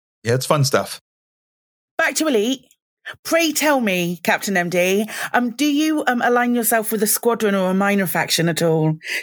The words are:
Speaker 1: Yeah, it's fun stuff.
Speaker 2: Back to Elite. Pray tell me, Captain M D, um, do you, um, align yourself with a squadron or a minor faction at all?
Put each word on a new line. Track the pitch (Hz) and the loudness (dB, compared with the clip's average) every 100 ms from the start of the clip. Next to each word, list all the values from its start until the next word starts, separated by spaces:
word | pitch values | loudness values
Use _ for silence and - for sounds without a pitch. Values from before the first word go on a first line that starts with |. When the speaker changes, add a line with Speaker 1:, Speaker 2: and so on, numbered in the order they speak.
| _ _ | _ _
Speaker 1:
Yeah, | 113 | -2
it's | 127 - | -2 2
fun | 156 | 2
stuff. | 135 101 98 - _ _ _ _ _ _ _ _ _ - | 2 0 -2 -10 _ _ _ _ _ _ _ _ _ -2
Speaker 2:
Back | 320 | -2
to | 302 311 | 0 0
Elite. | 233 214 269 _ _ _ _ - - - | 2 0 -4 _ _ _ _ -20 -16 -2
Pray | 330 330 | 0 0
tell | 294 302 277 | 0 2 2
me, | 220 185 175 175 | 2 0 -2 -2
Captain | - 208 - 190 | -2 -2 0 -2
M | 175 | 0
D, | 180 180 196 214 - - | 0 2 0 -2 -6 -2
um, | 247 240 | -2 -2
do | - 294 | 0 0
you, | 285 311 302 285 | 2 0 0 -2
um, | 247 | 0
align | 247 247 247 | 2 2 2
yourself | 240 233 226 214 | 0 0 0 0
with | 220 | -2
a | 214 | 0
squadron | - 240 226 214 | 0 0 0 0
or | 196 185 | 0 2
a | |
minor | 190 202 202 180 | 2 2 2 0
faction | 170 - - 170 | -2 -2 0 0
at | 160 | 0
all? | 170 160 156 156 - - | 0 2 0 -2 -6 -8